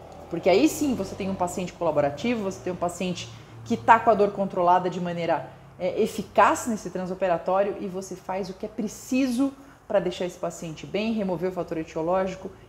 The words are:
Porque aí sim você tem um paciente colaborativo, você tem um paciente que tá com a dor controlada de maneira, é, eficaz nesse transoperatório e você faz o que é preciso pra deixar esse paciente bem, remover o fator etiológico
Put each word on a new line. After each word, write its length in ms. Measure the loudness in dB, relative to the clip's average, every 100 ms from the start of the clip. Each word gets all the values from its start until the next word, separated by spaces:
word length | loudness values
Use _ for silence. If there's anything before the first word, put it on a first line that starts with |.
| -18 -18 -8
Porque 200 | 0 4
aí 200 | 6 4
sim 240 | 2 -2
você 220 | 0 -4 -6
tem 120 | -4
um 80 | -2
paciente 380 | -2 -2 -6
colaborativo, 680 | -2 0 2 2 0 -2 0
você 160 | -2 -4
tem 140 | -8
um 20 | -4
paciente 520 | -4 -2 -4 -4 -8 -14 -18 -18 -4
que 100 | 0
tá 240 | 6 6
com 120 | 8
a 20 |
dor 180 | 6 4
controlada 600 | 2 -2 2 4 4 2
de 100 | -4
maneira, 480 | -6 -4 0 0 -2 -16 -20 -6
é, 200 | -4 0
eficaz 640 | 0 -2 0 6 6 6 -2
nesse 220 | -4 -4
transoperatório 880 | -6 -6 -2 0 0 2 2 0 -2
e 80 | -6
você 260 | -8 -10
faz 360 | -12 -8 -6 -6
o 40 |
que 120 | -8 -10
é 40 |
preciso 840 | -6 -6 -8 -2 0 2 2 0 -2 -20 -20 0
pra 140 | 0
deixar 240 | 0 -4 -6
esse 120 | -6
paciente 480 | -8 -8 -12 -12 -6
bem, 280 | -4 -2
remover 380 | -2 -2 -2 -2
o 20 |
fator 240 | -4 -4 -4
etiológico 760 | -6 -4 0 0 0 -4 -12 -16